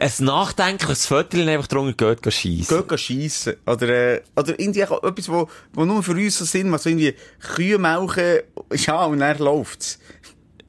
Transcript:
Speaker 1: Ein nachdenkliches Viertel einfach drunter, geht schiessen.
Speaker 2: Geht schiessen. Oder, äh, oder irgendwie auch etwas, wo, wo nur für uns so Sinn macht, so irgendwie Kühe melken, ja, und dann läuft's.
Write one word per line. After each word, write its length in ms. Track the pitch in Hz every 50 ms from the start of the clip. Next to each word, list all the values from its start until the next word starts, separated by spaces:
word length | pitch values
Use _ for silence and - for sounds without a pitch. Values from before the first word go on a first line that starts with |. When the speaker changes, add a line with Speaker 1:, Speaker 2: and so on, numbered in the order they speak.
| -
Speaker 1:
Ein 100 | 135 - -
nachdenkliches 880 | 135 131 139 165 196 - - - 190 180 196 196 - 151 139 - -
Viertel 420 | - 139 143 170 - - 175 170 160
einfach 200 | 156 147 135 -
drunter, 460 | - 139 139 135 120 - 117 110 113
geht 180 | 113 - 113 -
schiessen. 520 | - - 92 85 82 82 - 160 170 -
Speaker 2:
Geht 140 | - 175 143
schiessen. 540 | - - 127 135 147 151 - - - 117 - - _
Oder, 240 | - 120 113 123 120
äh, 320 | 123 123 123 123 120 - - - _
oder 240 | - 147 160 160 -
irgendwie 240 | 190 202 196 202 196
auch 180 | 190 - - -
etwas, 280 | 190 190 - 180 -
wo, 180 | 165 170 165 - - - - - -
wo 140 | - 160
nur 160 | 175 208 214 180
für 100 | 180 170
uns 240 | 175 202 208 -
so 80 | - 180
Sinn 240 | 160 - 190 190 190
macht, 140 | 165 143 -
so 80 | 170
irgendwie 240 | 165 165 156 143 123 - - - - _
Kühe 380 | - - - - 175 190 214 202
melken, 600 | 185 165 160 170 190 180 175 185 175 175 170 160 - - _ - - - -
ja, 320 | 143 - - 156 165 180
und 140 | 160 151 143
dann 180 | 139 143 151 143
läuft's. 600 | 147 139 147 151 117 - - - - - - - - - - - - - - _ _ _ _ _ -